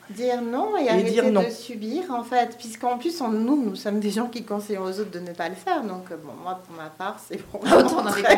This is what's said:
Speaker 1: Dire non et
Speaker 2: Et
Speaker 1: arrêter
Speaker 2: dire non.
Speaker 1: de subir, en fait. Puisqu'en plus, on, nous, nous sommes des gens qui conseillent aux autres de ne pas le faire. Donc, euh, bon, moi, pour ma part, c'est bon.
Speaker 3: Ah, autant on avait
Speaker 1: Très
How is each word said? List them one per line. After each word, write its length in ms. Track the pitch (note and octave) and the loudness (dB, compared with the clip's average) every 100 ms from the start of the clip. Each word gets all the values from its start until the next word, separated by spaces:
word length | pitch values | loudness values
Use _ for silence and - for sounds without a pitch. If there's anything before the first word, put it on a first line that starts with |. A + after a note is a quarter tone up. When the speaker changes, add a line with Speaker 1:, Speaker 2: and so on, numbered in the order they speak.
| - | -14
Speaker 1:
Dire 320 | G3+ B3 B3 | -4 -2 0
non 340 | A#3 B3+ G#4+ G#4 | -2 -2 0 2
et 100 | C4 | 4
Speaker 2:
Et 40 | |
Speaker 1:
arrêter 200 | F#3+ G3 | 4 4
Speaker 2:
dire 200 | A#3 A3+ | 4 4
non. 140 | G3+ | 4
Speaker 1:
de 60 | - | 2
subir, 600 | - - A3 G#3+ D4+ F4+ | -2 -12 -10 -6 -4 -4
en 140 | A#3+ | -6
fait. 320 | - B3 A#3 - | 0 2 2 -2
Puisqu'en 400 | A3+ - B3 B3 | -14 -4 -2 0
plus, 220 | E4+ E4 | -2 -2
on, 80 | A#3+ | 0
nous, 320 | A3 A#3 D4 | 2 2 2
nous 120 | A3 F#3+ | 2 -2
sommes 240 | G#3+ G#3 | -2 0
des 100 | G#3 | 0
gens 160 | G#3 A#3+ | 0 -2
qui 160 | A#3+ | -6
conseillent 340 | - G#3 G#3 F#3+ | -6 -6 -4 -4
aux 200 | F#3 F#3+ | -2 -4
autres 120 | G3+ | -6
de 80 | F3 | -8
ne 120 | F3+ | -8
pas 160 | E3+ E3+ | -6 -6
le 60 | |
faire. 280 | F#3 - E4+ | -4 -2 -2
Donc, 260 | A3 F#3 F3+ | -2 -6 -10
euh, 60 | E3 | -12
bon, 160 | D3 A2+ | -12 -10
moi, 180 | F3+ F#3 - | -8 -10 -10
pour 100 | E3 | -14
ma 120 | D#3 | -14
part, 320 | - F#3+ A#3 - | -8 -8 -8 -10
c'est 80 | - - | -12 -10
bon. 80 | G3+ | -4
Speaker 3:
Ah, 140 | - - | 6 8
autant 200 | - D#4+ | 8 4
on 40 | - | 2
avait 160 | G3+ | 4
Speaker 1:
Très 140 | A3+ | 6